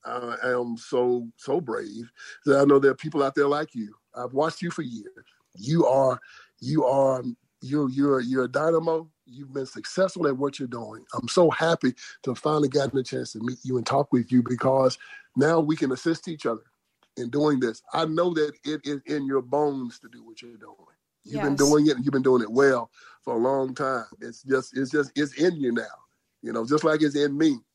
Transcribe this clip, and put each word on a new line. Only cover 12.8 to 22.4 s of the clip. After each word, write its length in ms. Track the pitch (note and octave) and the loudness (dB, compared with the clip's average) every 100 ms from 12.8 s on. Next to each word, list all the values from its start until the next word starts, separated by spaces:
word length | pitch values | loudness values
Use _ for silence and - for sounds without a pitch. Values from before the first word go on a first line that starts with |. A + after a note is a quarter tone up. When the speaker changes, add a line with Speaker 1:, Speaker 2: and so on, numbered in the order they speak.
| C3+ C3+ | 0 -2
Speaker 1:
a 40 | |
chance 300 | B2+ C3 B2 | -4 -6 -8
to 80 | A2 | -8
meet 180 | A2+ B2+ | -8 -8
you 140 | C3+ B2+ | -4 -4
and 80 | A2+ | 0
talk 260 | C3+ C#3+ | 0 2
with 180 | B2+ A2+ | 2 4
you 120 | B2+ | 2
because 560 | A#2+ B2+ C3+ C3+ C3 - - - - | 2 0 2 4 2 0 -16 -20 -10
now 240 | - C#3+ E3 | 0 2 4
we 140 | D3 | 2
can 160 | D#3+ C#3 | 0 0
assist 380 | B2+ - E3 - | -2 -2 -2 -6
each 160 | D#3 | -6
other 180 | D3+ A2 _ _ _ _ _ - | -4 -6 _ _ _ _ _ -10
in 140 | A#2+ | -4
doing 280 | C#3 D3+ C#3 | 0 2 2
this. 240 | B2+ A2 - | 0 -4 -6
I 100 | - | -4
know 300 | E3 D#3 F3+ | -2 0 0
that 180 | D#3+ D3+ - | 0 -2 -4
it 180 | C#3 D3+ | -8 -8
is 160 | C#3 C#3+ - | -6 -8 -6
in 200 | D3+ C3+ | -6 -2
your 140 | C3+ | -4
bones 580 | B2 C#3+ D3 C#3 B2 - | -2 -2 0 -2 -8 -12
to 80 | - | -20
do 120 | A#2+ | -20
what 200 | A2+ A2 | -20 -20
you're 160 | A#2+ A2+ | -20 -20
doing. 180 | G#2+ - _ _ _ _ | -20 -20 _ _ _ _
You've 180 | - C#3+ | -10 -4
been 100 | C#3+ | -2
Speaker 2:
Yes. 60 | C#3 | 2
Speaker 1:
doing 280 | C#3+ D3+ D3 | 4 6 4
it, 100 | C3 | 2
and 80 | |
you've 80 | C3+ | 0
been 100 | C3+ | 0
doing 200 | C3 B2+ | 4 4